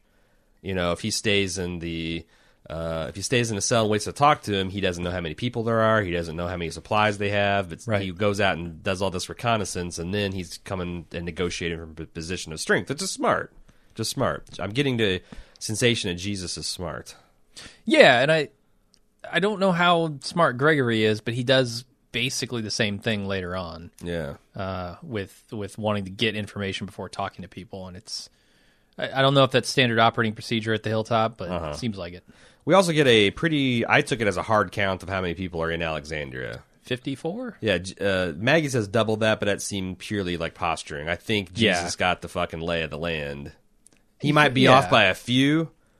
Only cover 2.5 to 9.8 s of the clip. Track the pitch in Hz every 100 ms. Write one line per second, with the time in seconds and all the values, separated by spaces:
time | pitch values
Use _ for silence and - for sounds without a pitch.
2.5 | _ - 80 82 80 78 - 95 123 117
3.5 | 104 - 120 107 107 92 - 143 147 -
4.5 | 98 95 98 92 87 87 90 82 78 123
5.5 | 123 113 113 110 110 98 85 85 80 87
6.5 | 90 82 80 - 107 107 101 101 101 101
7.5 | 101 92 82 - 104 98 87 104 101 98
8.5 | 82 87 78 92 92 95 90 - - 120
9.5 | 113 95 92